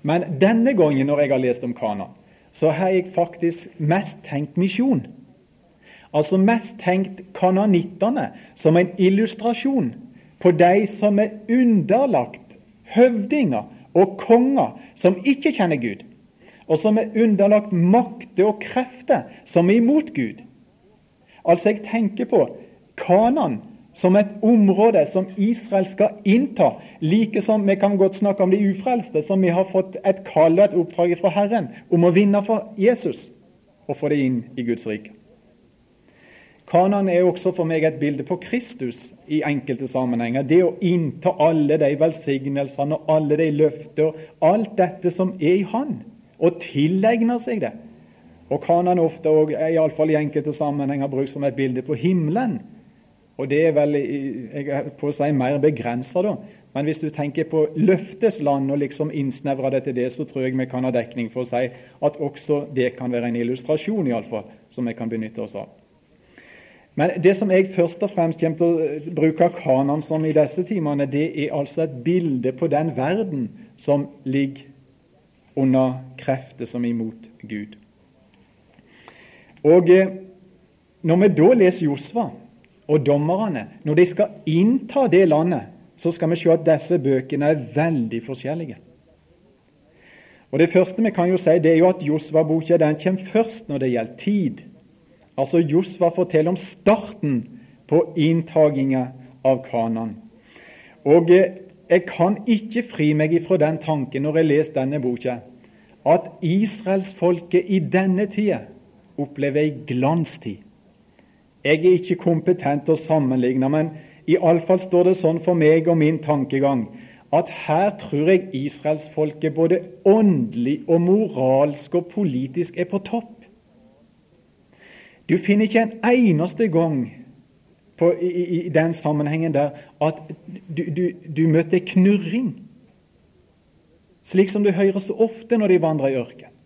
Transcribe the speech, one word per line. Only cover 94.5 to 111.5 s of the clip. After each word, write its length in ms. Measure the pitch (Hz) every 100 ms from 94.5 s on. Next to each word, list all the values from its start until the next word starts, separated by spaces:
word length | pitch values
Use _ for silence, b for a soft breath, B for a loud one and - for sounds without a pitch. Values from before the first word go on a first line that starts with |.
| - - - _ _ b b b -
Altså, 180 | 139 170
Josva 520 | 160 156 190 - 170
forteller 400 | 170 180 160 160
om 80 | 185
starten 1000 | - - - 220 - - 147 127 - B B B -
på 260 | 156 160 175
inntaginga 880 | 151 165 160 160 151 135 135 131 123 - B B 131
av 180 | 127
Kanaan. 520 | - 120 113 113 113 - - B B B B B B B -
Og, 260 | 165 170
eh, 140 | 180 185 - - - _
jeg 160 | 175 180
kan 320 | - 175 202 226
ikke 360 | 214 214 226 240
fri 280 | - 151
meg 200 | 151 156
ifra 240 | 170 165 185
den 220 | 151 160
tanken 400 | - 151 127 135
når 140 | 147 156
jeg 80 | 160
leser 280 | 147 156
denne 260 | 139 131 147
boka, 380 | 123 120 127 120 - - b b b b 143
at 220 | 196 - - 165
Israelsfolket 1200 | 190 214 - 185 190 190 - 175 175 - 180 175
i 140 | 190
denne 480 | 143 180 190 185 208
tida 300 | 208 208 147 - - _ _ _ -
opplever 460 | 143 - 143 143
ei 80 | 151 131 110
glanstid. 720 | 123 135 165 156 - 117 95 _ _ _ _ _ b b b b